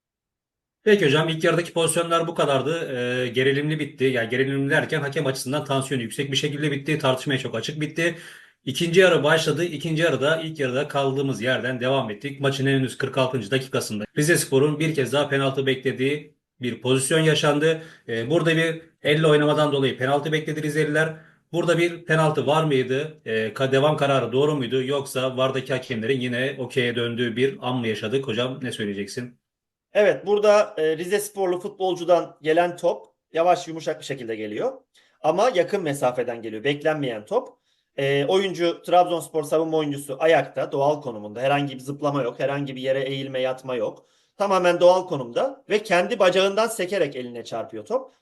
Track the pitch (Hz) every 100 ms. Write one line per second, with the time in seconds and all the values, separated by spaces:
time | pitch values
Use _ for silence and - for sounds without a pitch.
0 | _ _ _ _ _ _ _ _ 214 202
1 | 151 151 165 160 175 160 170 170 160 170
2 | 170 165 165 170 143 135 127 165 143 127
3 | 123 127 123 113 135 139 151 156 143 -
4 | 131 120 110 123 135 139 139 156 120 160
5 | 139 156 139 131 127 147 139 135 135 135
6 | 113 - 135 135 147 143 151 139 147 151
7 | 135 127 151 131 - - - 151 147 165
8 | 170 165 - - - _ - - 165 175
9 | 185 160 147 160 156 139 175 147 165 156
10 | 165 131 143 160 160 147 131 127 147 143
11 | 139 135 139 107 123 127 123 123 127 135
12 | 113 104 139 135 139 139 135 135 127 -
13 | 131 135 127 131 101 131 - 123 - 107
14 | 104 - 151 160 - 131 151 147 156 143
15 | 117 143 135 139 135 135 131 127 135 117
16 | 135 151 - _ _ _ 123 113 123 135
17 | - 160 160 143 151 143 160 156 - -
18 | - 113 123 170 160 160 165 160 - _
19 | 139 151 160 151 147 147 147 139 131 107
20 | 131 143 165 156 156 151 151 151 147 151
21 | 160 - - _ _ 165 170 170 175 -
22 | - 160 156 143 123 156 156 131 120 131
23 | 151 - - 110 110 - 135 135 151 151
24 | 139 135 117 127 147 147 120 131 127 143
25 | 139 131 127 123 131 127 127 127 - 113
26 | 113 135 127 120 135 139 120 135 120 117
27 | 117 113 120 113 135 - 127 127 113 107
28 | 107 135 113 110 127 156 127 - 104 101
29 | 98 - 123 - _ _ _ _ _ 202
30 | 202 147 190 208 208 208 208 - 156 156
31 | 180 202 - 196 185 180 202 - 190 170
32 | 170 170 160 - 147 160 175 - 175 208
33 | - _ _ 160 175 170 - 160 156 151
34 | - 135 113 107 107 107 - 269 _ _
35 | _ _ 151 170 247 180 165 202 160 139
36 | 127 123 120 117 110 110 131 143 151 151
37 | 131 110 104 220 262 _ _ _ _ -
38 | 139 139 143 190 196 165 170 165 - 180
39 | 180 170 147 160 143 156 160 156 151 139
40 | 139 131 160 160 - 131 156 139 139 147
41 | 131 107 104 107 135 143 143 127 131 143
42 | 147 143 120 - 135 143 139 127 131 135
43 | 135 139 135 131 131 127 131 127 104 -
44 | _ _ _ - 202 185 180 170 180 185
45 | 180 147 120 143 269 - - 208 - -
46 | 208 226 185 190 196 202 226 - 180 196
47 | 143 127 123 120 113 117 107 110 - 247
48 | - _